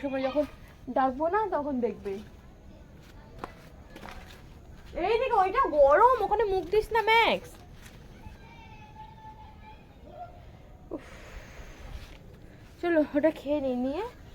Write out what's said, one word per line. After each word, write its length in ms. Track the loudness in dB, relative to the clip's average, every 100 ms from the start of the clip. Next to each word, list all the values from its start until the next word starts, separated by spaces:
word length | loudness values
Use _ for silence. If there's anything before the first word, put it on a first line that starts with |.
সময় 200 | -2 -2
যখন 220 | 0 0 0 -4 -20 -16 -4
ডাকবো 380 | 2 2 2 0
না, 120 | 2 0
তখন 280 | 0 -2 0 -2
দেখবে। 260 | -2 -6 -8 -10 -18 -20 -20 -18 -18 -18 -20 -20 -20 -18 -14 -14 -14 -20 -20 -20 -16 -16 -16 -16 -18 -20 -20 -20 -18 -12 -4 2
এই 100 | 2
দিকে, 160 | 4 4
ওইটা 200 | 4 4 4
গরম, 480 | 8 8 10 8 6
ওখানে 200 | 2 2
মুখ 200 | 2 0 2
দিস 140 | 2 2
না 100 | 2 4
ম্যাক্স। 400 | 6 6 2 -4 -18 -20 -18 -18 -18 -20 -18 -18 -18 -18 -18 -18 -18 -18 -18 -18 -18 -18 -18 -18 -18 -18 -20 -20 -20 -18 -16 -16 -16 -20 -20 -20 -20 -12
উফ। 140 | -12 -12 -18 -16 -16 -16 -16 -16 -16 -14 -12 -14 -18 -18 -20 -20 -20 -20 -4
চলো, 220 | 2 4 4
ওটা 160 | 4 2
খেয়ে 300 | 2 -2 0
নিই, 160 | 0 0
নিয়ে 260 | -2 -2 -4 -8 -18